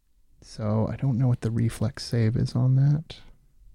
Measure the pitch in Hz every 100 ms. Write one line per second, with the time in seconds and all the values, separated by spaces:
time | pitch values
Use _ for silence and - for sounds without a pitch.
0 | _ _ _ _ - - 107 107 110 117
1 | 139 117 131 123 113 113 113 - 110 -
2 | - 120 110 113 127 - 127 131 139 147
3 | - - - - _ _ -